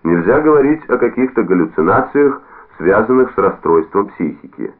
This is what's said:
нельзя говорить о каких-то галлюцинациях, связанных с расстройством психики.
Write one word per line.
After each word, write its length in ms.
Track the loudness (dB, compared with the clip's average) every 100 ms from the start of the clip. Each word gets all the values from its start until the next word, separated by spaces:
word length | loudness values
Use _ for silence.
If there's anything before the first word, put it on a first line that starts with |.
нельзя 380 | 0 0 2 2
говорить 460 | 2 2 2 -2 -2
о 80 | -2
каких-то 460 | -2 -2 -4 -2
галлюцинациях, 960 | -2 0 0 -2 0 0 -2 0 0 -2 -14 -20 -20 -4
связанных 540 | 0 0 2 0 0
с 40 | 0
расстройством 720 | -2 -2 0 0 0 -4 -4
психики. 640 | -6 -8 -8 -20 -12 -12